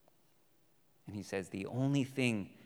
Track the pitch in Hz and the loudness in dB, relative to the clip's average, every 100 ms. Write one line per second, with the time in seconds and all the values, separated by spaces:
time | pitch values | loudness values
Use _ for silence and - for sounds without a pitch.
0 | _ _ _ _ _ _ _ _ _ _ | _ _ _ _ _ _ _ _ _ _
1 | - 101 92 98 87 98 98 120 135 143 | -10 -8 -4 -4 -4 -6 -4 0 2 4
2 | 131 135 123 107 - - | 2 2 2 2 -2 -10